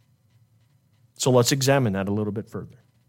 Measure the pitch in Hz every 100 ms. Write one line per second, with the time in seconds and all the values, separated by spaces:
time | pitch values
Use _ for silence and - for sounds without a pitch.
0 | _ _ _ _ _ _ _ _ _ _
1 | _ - 135 127 117 143 131 139 120 95
2 | 98 104 104 104 - 104 85 - _ _